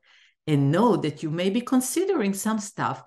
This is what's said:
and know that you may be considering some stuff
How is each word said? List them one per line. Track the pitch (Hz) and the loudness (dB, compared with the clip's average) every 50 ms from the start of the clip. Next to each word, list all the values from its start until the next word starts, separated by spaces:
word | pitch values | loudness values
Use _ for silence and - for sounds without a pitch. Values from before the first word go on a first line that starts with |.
| _ _ _ _ _ _ _ _ _ 156 | _ _ _ _ _ _ _ _ _ 0
and | 151 139 139 139 | 2 2 4 4
know | 156 180 208 196 185 | 4 4 4 4 4
that | 151 147 151 147 - | 2 0 -2 -4 -4
you | 165 156 | -6 -6
may | 156 170 185 196 | -4 -2 -2 0
be | 196 240 | 0 -2
considering | 240 - 262 254 254 - - 330 392 403 381 294 202 196 196 | 0 0 0 0 0 0 -2 -2 0 0 0 0 0 -2 -2
some | 196 - 220 220 214 | -2 -2 -2 -2 -2
stuff | - - - - 131 113 - - - | -4 -8 -6 -4 -4 -4 -4 -6 -8